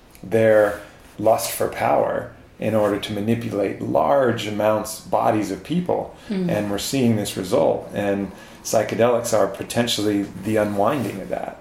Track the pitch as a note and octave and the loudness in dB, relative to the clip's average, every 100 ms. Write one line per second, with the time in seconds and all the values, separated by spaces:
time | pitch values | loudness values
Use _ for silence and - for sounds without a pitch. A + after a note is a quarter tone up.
0 | - - F#2 A2 A2 G#2+ G#2 G2+ - - | -20 -18 -2 2 6 6 6 2 -12 -20
1 | - - G#2+ A2+ - - A2 - A2+ - | -20 -2 2 2 0 -4 -4 -2 0 2
2 | G#2+ - A2+ - - - A2+ G#2+ G#2 G2+ | 2 -2 -6 -14 -20 -6 -2 2 2 0
3 | - G#2 G#2 A#2 A#2 G2+ G2 - A2+ B2+ | -4 -4 0 0 0 -2 -2 -4 -2 0
4 | - C#3+ B2+ A#2 G#2+ G#2 G#2+ G#2+ G#2 - | 4 4 2 0 -4 0 2 2 -2 -10
5 | - G#2+ A#2 G#2+ F#2+ F#2+ - E3+ F3+ G#2 | -2 0 2 0 -2 -6 -4 -4 0 -2
6 | G#2 - - F#3+ F3+ G#2 G#2 G2+ - C#3 | -4 -12 -8 -4 -2 -2 -2 -4 -2 0
7 | A#2+ A2 G2 - F#2 A#2+ D3+ - - - | 2 2 -2 -6 -2 2 2 0 -4 -4
8 | G2+ G2+ F#2+ - - - - A2+ G#2+ G#2 | -2 -2 -4 -10 -20 -16 -2 0 0 2
9 | A#2 A#2 A#2 G#2+ G2 - - - A#2+ - | 2 2 0 2 0 -2 -6 -2 0 0
10 | G#2 G2+ G2 - F#2+ A2 G#2 G2+ G#2 D3 | 0 0 -2 -6 -2 0 0 2 2 2
11 | G2+ F#2+ F2+ - - - | -2 -6 -8 -6 -6 -12